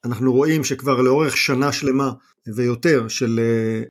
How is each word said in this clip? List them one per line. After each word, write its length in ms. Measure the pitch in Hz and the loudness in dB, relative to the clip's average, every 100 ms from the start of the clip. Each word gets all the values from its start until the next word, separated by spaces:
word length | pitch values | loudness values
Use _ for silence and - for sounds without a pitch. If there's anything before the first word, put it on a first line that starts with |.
אנחנו 280 | 120 113 131 | -6 -2 2
רואים 320 | 127 151 160 | 2 2 0
שכבר 360 | 127 131 131 123 | -2 -4 -2 2
לאורך 360 | 127 139 151 - | 4 4 2 0
שנה 360 | - 131 143 | -2 0 0
שלמה 400 | - 143 131 135 113 _ _ - | 0 0 0 -2 -6 _ _ -10
ויותר 540 | 107 123 120 170 143 113 | -4 -2 0 2 2 0
של, 320 | - 120 113 | -4 -2 0
אה, 400 | 117 113 110 110 110 | 0 0 0 -4 -8